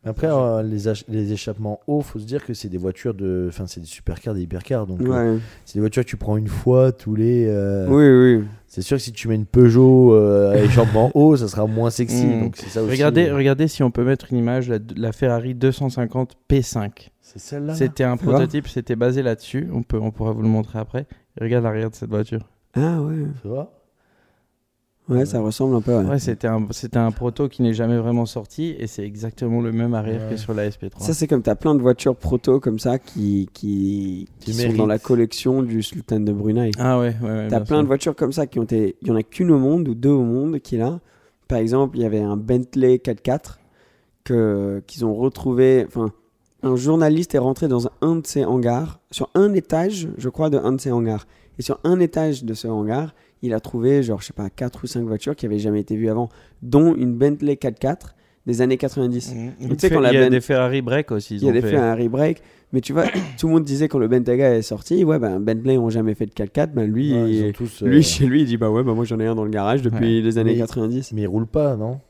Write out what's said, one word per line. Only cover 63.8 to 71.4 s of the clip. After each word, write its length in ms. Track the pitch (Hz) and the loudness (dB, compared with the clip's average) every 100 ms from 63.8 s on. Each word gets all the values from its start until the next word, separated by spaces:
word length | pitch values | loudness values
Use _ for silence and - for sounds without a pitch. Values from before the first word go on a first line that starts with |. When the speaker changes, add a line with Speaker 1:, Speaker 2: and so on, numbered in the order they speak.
| 151 | 0
Speaker 2:
quand 100 | 143 | 0
le 100 | 113 | 2
Bentayga 460 | 127 120 123 135 | 2 2 2 4
est 80 | 117 | 2
sorti, 420 | 110 104 - 175 | -2 -10 -2 0
ouais, 140 | 175 156 | 2 2
ben, 200 | 113 95 | 0 -2
Bentley 380 | 104 113 123 131 | -2 -2 0 2
ont 140 | 117 | 0
jamais 240 | 113 110 | 0 -2
fait 120 | 107 104 | -2 -6
de 60 | |
quatre 180 | - 101 | -6 -6
quatre, 200 | - 160 | -2 -2
ben, 180 | 139 107 | -2 -2
lui, 220 | 110 143 | 0 0
Speaker 1:
Ouais, 180 | 123 113 | 0 0
ils 60 | 110 | 0
Speaker 2:
il, 120 | 107 | 0
Speaker 1:
ont 40 | |
tous, 300 | 101 117 - | -4 -10 -4
Speaker 2:
lui, 160 | 110 139 | 4 6
Speaker 1:
euh, 40 | |
Speaker 2:
chez 220 | 151 - 135 | 6 2 2
lui, 140 | 135 | 2
il 40 | 139 | 2
dit, 100 | 117 | 0
bah 140 | 110 | 0
ouais, 120 | 110 | 2
bah 120 | 131 | 0
moi 100 | 110 | 0
j'en 160 | 117 110 | -2 -2
ai 60 | 110 | -2
un 80 | |
dans 100 | 113 | -2
le 60 | 107 | -2
garage 320 | 107 101 135 | -2 0 0
depuis 340 | 120 110 113 113 | 0 0 2 2
Speaker 3:
Ouais. 40 | |
Speaker 2:
les 160 | 110 113 | 2 2
années 140 | 113 | 2
Speaker 1:
Mais 60 | 117 | 2
Speaker 2:
quatre-vingt-dix. 540 | 113 - 110 123 131 | -2 -4 -4 -4 -6
Speaker 1:
mais 100 | 110 | -6
ils 40 | 101 | -2
roulent 180 | 104 | -2